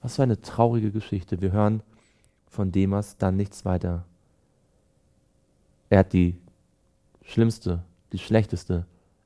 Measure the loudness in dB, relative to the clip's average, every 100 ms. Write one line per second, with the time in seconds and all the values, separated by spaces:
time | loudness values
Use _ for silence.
0 | -8 0 0 0 -4 0 2 2 -2 -4
1 | -6 -8 -4 -4 0 2 2 0 -6 _
2 | _ _ _ _ _ -6 -2 0 0 0
3 | -6 -2 -2 0 -4 -6 -4 -2 -2 -6
4 | -10 _ _ _ _ _ _ _ _ _
5 | _ _ _ _ _ _ _ _ _ 4
6 | 4 2 0 -2 -14 _ _ _ _ _
7 | _ _ -6 0 0 0 -4 -6 -8 _
8 | _ -12 0 0 0 -4 -4 -6 -6 _
9 | _ _